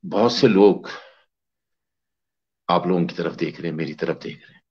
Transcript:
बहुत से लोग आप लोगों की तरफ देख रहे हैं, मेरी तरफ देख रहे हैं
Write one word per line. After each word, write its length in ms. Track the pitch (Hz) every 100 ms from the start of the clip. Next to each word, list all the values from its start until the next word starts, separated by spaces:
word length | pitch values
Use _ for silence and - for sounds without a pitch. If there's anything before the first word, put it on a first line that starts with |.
| 92
बहुत 280 | 101 117
से 140 | - 131
लोग 400 | 98 101 87 - - - _ _ _ _ _ _ _ _ _ _ _ _ _ _ _ -
आप 180 | 87 90
लोगों 180 | 90 85
की 100 | -
तरफ 180 | 82
देख 280 | - 82 -
रहे 100 | 82
हैं, 60 | 78
मेरी 160 | 78
तरफ 300 | 76 - 78
देख 140 | 76 73
रहे 160 | -
हैं 80 | _ _